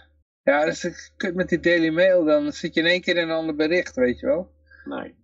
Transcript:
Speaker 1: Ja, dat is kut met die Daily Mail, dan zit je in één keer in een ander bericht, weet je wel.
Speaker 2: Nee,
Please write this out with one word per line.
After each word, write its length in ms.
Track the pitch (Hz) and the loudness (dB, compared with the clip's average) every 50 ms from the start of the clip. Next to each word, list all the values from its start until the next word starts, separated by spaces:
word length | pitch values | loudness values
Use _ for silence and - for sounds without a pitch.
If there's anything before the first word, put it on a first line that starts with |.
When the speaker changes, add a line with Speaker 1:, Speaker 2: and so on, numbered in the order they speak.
| _ _ _ _ _ _ _ _ - | _ _ _ _ _ _ _ _ 0
Speaker 1:
Ja, 220 | - 277 - 302 | 0 2 2 2
dat 80 | 160 - - - | 0 -2 -4 -6
is 300 | 175 160 - - - _ - | -10 -10 -10 -18 -20 _ -8
kut 180 | - 196 170 | -6 -6 -2
met 140 | 180 180 - | -2 -4 -2
die 100 | - 160 | -2 0
Daily 300 | 139 175 170 175 160 160 | 2 2 2 4 2 2
Mail, 340 | 156 165 180 190 180 180 165 | 2 4 4 4 4 4 4
dan 260 | 151 151 147 147 147 | 4 2 2 2 0
zit 220 | 143 - - 170 - | -6 -6 -8 -6 -2
je 60 | 170 | 0
in 60 | 160 | 2
één 160 | 165 175 180 | 2 2 0
keer 140 | 175 - 175 175 | 0 -2 0 0
in 120 | 170 165 | 0 -2
een 60 | 160 | -2
ander 200 | 160 160 160 156 | -4 -4 -4 -2
bericht, 400 | 147 156 156 170 180 175 - - | -2 0 0 0 0 -2 -2 -2
weet 240 | - 127 123 - - | -2 0 0 -2 -2
je 60 | - | -2
wel. 260 | 165 185 170 190 - _ _ _ _ - - - | -2 -2 -2 -2 -8 _ _ _ _ -20 -20 -16
Speaker 2:
Nee, 300 | 147 139 135 - - - _ | -12 -12 -12 -12 -14 -18 _